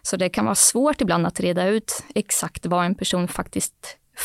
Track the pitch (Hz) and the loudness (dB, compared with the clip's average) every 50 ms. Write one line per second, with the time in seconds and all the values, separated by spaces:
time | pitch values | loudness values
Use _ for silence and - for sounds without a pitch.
0 | - - - 180 185 185 - 220 214 220 202 - - - - 233 269 302 285 - | -6 -4 -2 0 0 0 0 0 0 2 2 4 4 4 4 4 2 2 2 2
1 | 247 180 165 170 165 175 - - 185 175 175 175 180 190 214 226 - - - - | 0 2 2 2 2 0 0 -2 -2 0 0 0 2 2 0 0 -2 -4 -8 -8
2 | - - - 208 - - - - - 170 - - - 170 175 180 175 175 196 - | -8 -6 -4 -4 -2 -2 -2 -2 -2 -4 -8 -6 -2 0 2 2 4 2 0 0
3 | 185 - - 180 175 175 - - 185 - - 190 - - _ _ - - - _ | -2 -2 0 0 0 -2 -2 -6 -8 -4 -4 -4 -4 -4 _ _ -18 -18 -18 _
4 | _ _ _ - | _ _ _ -6